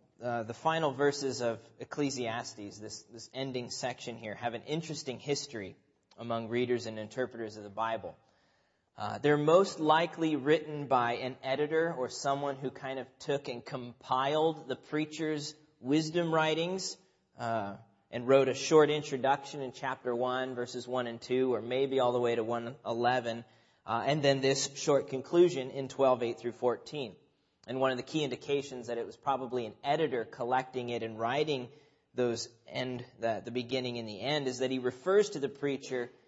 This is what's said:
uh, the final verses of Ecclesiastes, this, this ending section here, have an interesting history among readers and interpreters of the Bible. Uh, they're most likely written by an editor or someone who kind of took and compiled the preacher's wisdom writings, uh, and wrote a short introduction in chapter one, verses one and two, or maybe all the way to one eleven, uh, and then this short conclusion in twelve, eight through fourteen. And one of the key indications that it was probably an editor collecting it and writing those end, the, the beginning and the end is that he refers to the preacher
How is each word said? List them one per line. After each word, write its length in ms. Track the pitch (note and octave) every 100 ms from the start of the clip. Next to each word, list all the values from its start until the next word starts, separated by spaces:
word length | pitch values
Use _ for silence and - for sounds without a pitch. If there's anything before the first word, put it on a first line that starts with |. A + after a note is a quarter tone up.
| _ -
uh, 200 | A#2+ A#2
the 120 | A2
final 360 | A#2 D#3+ D#3+ D3+
verses 500 | C3 C#3+ C#3 C3+ A#2+
of 200 | A#2+ A2 - -
Ecclesiastes, 1000 | A#2 - C#3 B2+ A#2 A#2 A#2 - G2+ A2
this, 260 | G#2+ - -
this 180 | A#2 -
ending 380 | C3 C3+ B2+ A#2
section 460 | - B2+ B2 C3+ A#2+
here, 180 | A2+
have 200 | G2 A#2+
an 80 | A2+ G#2+
interesting 520 | D#3 E3 D3 C3 A#2
history 580 | D3 C#3+ - A2+ F#2+ - _ _ _ -
among 300 | A#2 A#2 A2+
readers 380 | A#2+ B2 A#2+ A2
and 120 | A2
interpreters 580 | G#2+ C3 B2+ A#2 A2 G#2+
of 60 |
the 80 | G#2
Bible. 460 | G2+ A2+ A2 F2+ - _ _ _ _ _ _ _ -
Uh, 220 | G#2+ G#2+
they're 180 | D3 D3
most 420 | D3+ F3 G3 -
likely 560 | D#3 D#3+ E3+ - D#3+
written 540 | C#3+ C3+ D#3+ D#3 D3 C3+
by 240 | B2 A#2+ A#2
an 180 | B2+ C3
editor 500 | C3 C3+ D3+ D#3+ E3 C3+
or 120 | A#2+
someone 480 | - C#3+ C#3 C#3+ C3+
who 120 | C3+
kind 300 | - C3+ C3
of 80 | B2 -
took 260 | - C#3 -
and 180 | A#2+
compiled 1040 | - C3+ A#2+ - - C3 C#3 D#3 D#3+ D3+ B2
the 80 |
preacher's 800 | B2+ - D3+ D3+ D#3+ D#3 D3+ D3 - _ _
wisdom 540 | B2+ D#3 D#3 E3+ E3
writings, 640 | D#3+ D#3 D#3 E3+ F#3+ - - _ _ _ -
uh, 360 | A#2 A2+ G2+ G2 - _ _
and 160 | A#2+ A#2+
wrote 220 | C3+ C3
a 60 |
short 360 | - - D#3 D3
introduction 720 | D3+ C#3+ C3 C3 C#3+ - D3
in 100 | B2+
chapter 420 | - C3+ C3 B2+
one, 440 | A#2+ B2+ B2+ C3 B2
verses 320 | A#2+ B2 A#2+
one 180 | B2+ A#2+
and 140 | A#2
two, 340 | - B2+ C3
or 80 | A2+
maybe 380 | A#2 C3 C#3 C3+
all 100 | B2
the 80 | B2
way 160 | A#2+
to 80 | A#2
one 320 | A2 A#2 A#2+ C3+
eleven, 600 | - A#2 A#2+ B2+ A#2 A2+ - _ _ _ -
uh, 160 | A2+
and 160 | A2+ D3+
then 200 | C#3 C3+
this 280 | C3+ C3+ -
short 360 | - D#3 C#3 -
conclusion 600 | C3 - E3+ F3 C3+ C3
in 160 | C#3 C3
twelve, 380 | - C3+ B2
eight 160 | A#2+ -
through 100 | A#2+
fourteen. 640 | G#2+ B2 A2+ - D3+ A#2 F2 _ _ _ _ -
And 120 | C3
one 120 | C3
of 60 | B2
the 40 |
key 220 | - D#3+
indications 640 | C#3 A#2+ - C#3+ C3 B2+ A#2
that 100 | A#2
it 80 | G2+
was 100 | -
probably 500 | C#3+ B2+ B2+ B2 A2
an 80 | G#2+
editor 400 | C#3 D#3 D3+ B2
collecting 640 | A2 - A#2+ C3 C3+ B2+ A#2+
it 140 | A#2+
and 180 | A2+ A2
writing 480 | A2+ C#3+ D#3 C3+ A#2+ - _ _ _
those 340 | B2 B2 A2+ - - -
end, 380 | C3 B2+ B2 A#2+ -
the, 220 | A2+ G#2
the 60 | A#2+
beginning 480 | B2 A#2+ B2+ B2 A#2+
and 100 | A2+
the 120 | G2+
end 280 | B2+ D3+ C3
is 120 | A#2+
that 100 | C3
he 80 | C3
refers 520 | B2+ - F#3 G3+ G3+
to 80 | D3+
the 120 | C3+
preacher 600 | - C#3+ C3 - B2+ B2 -